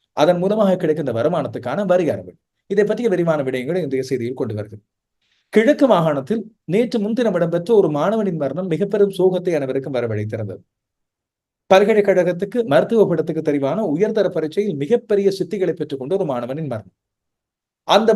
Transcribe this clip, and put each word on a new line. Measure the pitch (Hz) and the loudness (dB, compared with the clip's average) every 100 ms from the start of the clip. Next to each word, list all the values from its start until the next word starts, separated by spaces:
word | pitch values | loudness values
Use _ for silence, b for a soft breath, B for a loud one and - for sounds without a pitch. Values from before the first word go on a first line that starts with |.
| _ - | _ 0
அதன் | 160 175 | 2 2
மூலமாக | 190 214 196 185 | 0 2 2 2
கிடைக்கின்ற | 160 156 135 113 | 0 -2 -2 -2
வருமானத்துக்கான | 147 170 123 113 123 160 196 | 0 -2 -4 -6 -6 -4 0
வரி | 180 151 101 | 2 2 -4
அறவு. | 90 - _ _ _ | -10 -20 _ _ _
இதை | 202 208 | 0 0
பற்றிய | 214 233 | 0 0
விரிவான | 175 170 151 | 0 0 0
விடயங்களை | 131 127 127 180 | -2 -4 -4 -4
இன்றைய | 143 131 131 | -2 -4 -4
செய்தியில் | 131 117 135 | -4 -4 -6
கொண்டு | 120 104 | -6 -6
வருகிறேன். | 104 107 _ _ _ _ _ _ _ | -10 -16 _ _ _ _ _ _ _
கிழக்கு | 208 233 294 269 | 2 4 4 4
மாகாணத்தில் | 180 160 139 135 220 - _ - | 4 2 -2 -4 -6 -6 _ -2
நேற்று | 202 247 233 | -2 0 -2
முன்தினம் | 208 233 226 175 | -2 0 0 0
இடம்பெற்ற | 165 170 170 220 | 0 -2 2 4
ஒரு | 170 147 | 4 2
மாணவனின் | 175 226 196 160 | 0 0 -2 -2
மரணம் | 139 151 185 | -4 -4 -4
மிக | 160 196 | -2 0
பெரும் | 208 202 190 | 2 2 2
சோகத்தை | 185 180 175 | 2 2 0
அனைவருக்கும் | 156 131 135 135 127 | -2 -2 -4 -4 -4
வரவழைத்திருந்தது. | 117 107 107 110 101 87 _ _ _ _ _ _ _ _ _ _ _ | -2 -4 -4 -6 -8 -12 _ _ _ _ _ _ _ _ _ _ _
பல்கலைக்கழகத்துக்கு | 190 208 214 202 180 175 175 202 247 226 | 4 6 4 4 2 2 -2 -4 -4 2
மருத்துவ | 151 - 226 196 | 2 4 2 2
படத்துக்கு | 160 160 156 | 2 -2 -2
தெரிவான | 151 143 135 185 202 | -2 0 -2 -2 -2
உயர்தர | 156 214 214 180 175 | 0 0 0 -2 -2
பரீட்சையில் | 151 196 208 147 | -4 -2 -4 -4
மிகப்பெரிய | 147 233 - 202 196 | -2 -2 0 0 2
சித்திகளை | 196 180 202 175 160 | 0 -4 -2 -2 -2
பெற்றுக்கொண்ட | 151 135 131 190 | -6 -8 -4 -2
ஒரு | 165 | -2
மாணவனின் | 123 120 147 151 | -4 -6 -6 -6
மரணம். | 110 - _ _ _ _ _ _ _ _ _ - | -8 -10 _ _ _ _ _ _ _ _ _ 2
அந்த | 202 226 | 4 6